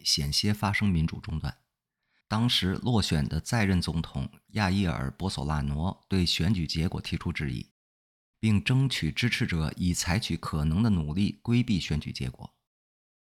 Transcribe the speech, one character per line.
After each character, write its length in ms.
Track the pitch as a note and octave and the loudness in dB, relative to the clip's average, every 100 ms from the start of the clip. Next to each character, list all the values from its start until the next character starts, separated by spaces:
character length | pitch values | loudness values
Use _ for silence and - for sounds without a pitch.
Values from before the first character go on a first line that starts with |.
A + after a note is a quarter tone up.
| - | -2
险 260 | - C#2+ | 0 0
些 220 | D2 G#2 | 0 0
发 180 | G#2 G2+ | 0 0
生 160 | G2+ G#2 | 0 2
民 180 | F2 D#2+ | 2 2
主 140 | D#2+ | -2
中 180 | - D#2 | -6 -6
断。 200 | C#2 - _ _ _ _ _ _ - | -6 -8 _ _ _ _ _ _ -4
当 200 | G#2+ A#2+ | 0 2
时 260 | - F2+ F#2+ | 2 0 0
落 260 | - A#2 | 2 2
选 260 | F#2 E2 C2 | 2 0 0
的 140 | D#2+ | -2
在 240 | - A#2 G2 | -2 0 4
任 160 | F#2 | 2
总 200 | D#2+ D#2+ | 2 -2
统 300 | D#2+ C#2 C2 - _ | -4 -6 -8 -10 _
亚 200 | G#2+ G2 | -2 2
伊 140 | F#2+ F#2 | 2 0
尔· 240 | A#1 C2 | 0 -4
博 180 | - F#2 | -4 -4
索 140 | - | -4
纳 180 | C#2+ D2+ | -2 -2
罗 440 | C#2 C#2+ E2+ - - | 0 -2 -2 -4 -2
对 180 | F#2+ F2 | 0 2
选 280 | - E2 | 2 2
举 120 | G#2 D2+ | 0 0
结 220 | D#2 E2+ | -2 -2
果 140 | - | -2
提 160 | - E2 | -6 -6
出 160 | F2+ | -4
质 180 | D#2 D2 | -4 -4
疑， 180 | A#1+ - _ _ _ _ _ _ _ | -6 -10 _ _ _ _ _ _ _
并 240 | A2 G#2 | 2 2
争 260 | - B2+ C3+ | 4 2 2
取 220 | - D#2+ | 0 -2
支 180 | - A#2+ | 0 -2
持 160 | - G#2+ | 0 -2
者 280 | E2+ D#2 - | 0 -2 0
以 180 | F2+ | 0
采 240 | F2 - F2 | 0 0 -2
取 200 | - E2+ | 0 -4
可 260 | - D#2+ | -4 -2
能 180 | D2+ D#2 | 2 2
的 80 | A#2 | 4
努 240 | F#2+ D2+ | 2 0
力 260 | D#2+ G2+ - | 0 0 -2
规 200 | - A#2+ | 0 2
避 160 | B2 F#2+ | 2 0
选 220 | - D#2 | 0 -2
举 140 | - | -4
结 160 | - C2 | -6 -8
果， 260 | - - _ _ _ _ _ _ _ | -8 -16 _ _ _ _ _ _ _